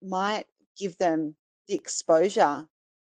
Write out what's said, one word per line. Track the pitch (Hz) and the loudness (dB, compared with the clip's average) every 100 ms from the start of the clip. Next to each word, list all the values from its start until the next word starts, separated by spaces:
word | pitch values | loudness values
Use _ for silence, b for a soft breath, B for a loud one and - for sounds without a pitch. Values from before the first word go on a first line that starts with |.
might | 190 185 196 214 - _ _ - | -6 -2 -2 -2 -8 _ _ -10
give | 196 165 | -8 -2
them | 180 160 151 156 _ _ - | 0 0 -2 -8 _ _ -8
the | |
exposure | 202 - - - 165 208 214 156 143 160 _ _ _ | -8 -6 -6 2 4 4 4 2 0 -8 _ _ _